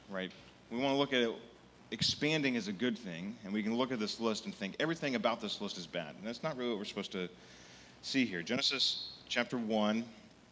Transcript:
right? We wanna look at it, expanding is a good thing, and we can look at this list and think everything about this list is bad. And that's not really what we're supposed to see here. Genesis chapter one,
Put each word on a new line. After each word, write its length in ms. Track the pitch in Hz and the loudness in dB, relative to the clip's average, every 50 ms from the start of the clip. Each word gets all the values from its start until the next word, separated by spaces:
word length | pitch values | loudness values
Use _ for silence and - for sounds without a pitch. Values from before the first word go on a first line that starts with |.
| - - | -14 -8
right? 220 | 98 95 92 87 - - - - - - - - | -6 -4 -4 -6 -8 -12 -20 -20 -20 -20 -12 -6
We 80 | 113 120 | -2 0
wanna 180 | 135 139 135 | 2 4 4
look 160 | 139 143 139 135 | 4 4 4 4
at 80 | 123 | 4
it, 100 | 120 113 - - - - - - - - - - - - | 4 4 2 -2 -8 -14 -20 -20 -20 -20 -20 -20 -12 -8
expanding 640 | 113 - - - - - 147 151 156 156 139 135 123 | -4 0 0 0 2 2 2 2 2 4 4 2 2
is 120 | 117 95 | 2 0
a 60 | 101 101 | -2 -2
good 240 | 87 120 123 110 | 0 0 0 0
thing, 380 | 104 - 95 82 82 90 101 120 117 107 | 0 -4 -6 -6 -6 -6 -6 -8 -8 -6
and 100 | 95 101 | -2 0
we 80 | 107 | 0
can 160 | 101 110 117 | 2 2 2
look 140 | 120 131 123 | 2 2 2
at 80 | 131 107 | 0 0
this 200 | 107 101 - - | -2 -2 -2 0
list 260 | 113 113 107 101 - | 0 0 0 0 -2
and 100 | 101 95 | -6 -6
think 200 | - 98 95 90 - | -4 -4 -4 -2 0
everything 360 | 147 160 170 165 156 139 127 | 0 0 0 0 0 0 0
about 260 | 113 101 113 117 113 | 2 2 2 2 0
this 180 | 107 98 - - | -2 -4 -4 -2
list 180 | 101 98 - | -4 -4 -4
is 100 | 90 87 | -6 -8
bad. 280 | 80 - 87 80 76 - | -6 -4 -4 -4 -6 -8
And 80 | - 95 | -8 -8
that's 180 | 113 120 - - | -8 -6 -4 -4
not 140 | 160 143 | -4 -2
really 120 | 127 123 120 | -2 0 0
what 100 | 113 95 | 0 -2
we're 60 | 104 | -2
supposed 260 | - - 101 95 - - | -4 -4 -4 -4 -2 -2
to 160 | 95 90 87 - - - - - - - - - - - - - - | -4 -4 -4 -6 -12 -20 -20 -20 -20 -20 -20 -20 -20 -20 -20 -18 -12
see 240 | - - - 135 127 | -6 0 2 4 4
here. 160 | 104 92 85 | 4 2 -2
Genesis 680 | 85 80 117 135 139 - 143 127 - - - - - - - - - | -2 0 0 2 2 2 2 2 2 2 2 0 -4 -10 -12 -12 -8
chapter 300 | - - 123 120 - 131 | -2 2 2 2 2 0
one, 480 | 123 117 107 113 107 104 107 107 113 117 - - - - - - - - - | 0 2 2 4 6 6 6 4 2 0 -4 -8 -16 -20 -20 -20 -20 -20 -20